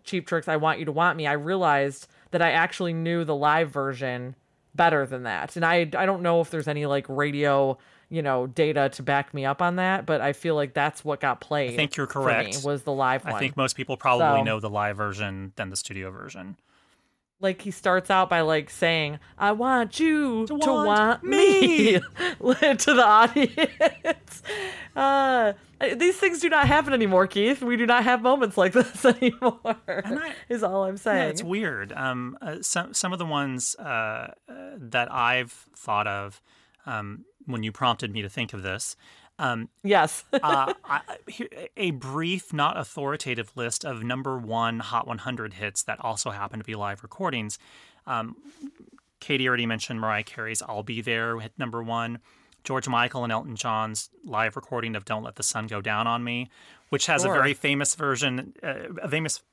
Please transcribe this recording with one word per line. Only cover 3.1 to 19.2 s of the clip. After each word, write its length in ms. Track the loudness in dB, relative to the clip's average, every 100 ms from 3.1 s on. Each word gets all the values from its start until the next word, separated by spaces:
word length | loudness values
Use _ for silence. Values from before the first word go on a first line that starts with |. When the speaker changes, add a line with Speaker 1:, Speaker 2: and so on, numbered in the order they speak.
| -2
Speaker 1:
the 120 | 0 0
live 340 | 2 4 2
version 640 | -2 -4 -4 -4 -6 -8 -14 _ _ _
better 320 | 2 4 4 0
than 160 | -4
that. 320 | -4 -4 -6
And 100 | -2
I, 120 | 2 2 2 0
I 80 | 0
don't 140 | 0
know 180 | 2 2
if 100 | 2
there's 160 | -4 -4
any, 180 | -4 0
like, 200 | -2 -2
radio, 720 | -2 -2 2 2 4 4 0 _ _ -10
you 140 | -4
know, 260 | 0 0 -2
data 400 | 0 2 2 0
to 100 | -2
back 280 | 0 0 0
me 120 | -4
up 180 | -4 0
on 140 | 0 0
that, 280 | 0 0
but 160 | 0 0
I 120 | 0
feel 240 | -2 -2 0
like 180 | 0
that's 300 | 0 -2 -2
what 160 | -6 -2
got 200 | -2 -2
played 340 | -2 -2 -2
Speaker 2:
I 20 | 0
think 200 | -2 -2
you're 120 | -4
Speaker 1:
for 100 | 0
me, 40 |
Speaker 2:
correct. 400 | 2 2 0 -4
Speaker 1:
was 180 | -4 -4
the 100 | -2
live 320 | 0 2 0
Speaker 2:
I 80 | -2
Speaker 1:
one. 60 | -4
Speaker 2:
think 160 | -4 -2
most 200 | -2 -2
people 200 | -6 -2
probably 440 | 2 4 6 4
Speaker 1:
So 20 |
Speaker 2:
know 160 | 2 0
the 120 | -2
live 260 | -2 -2 -2
version 560 | -4 -4 -6 -6 -10
than 160 | -8 -8
the 60 | -6
studio 340 | -8 -10 -10
version. 460 | -12 -16 -14 -16 -16 _ _ _ _ _ _ _ -4
Speaker 1:
Like, 220 | -4 -4
he 80 | -8
starts 400 | -4 2 2 4
out 180 | 4 4
by, 100 | 4
like, 300 | 4 2 -2
saying, 480 | 0 2 2 -2 -6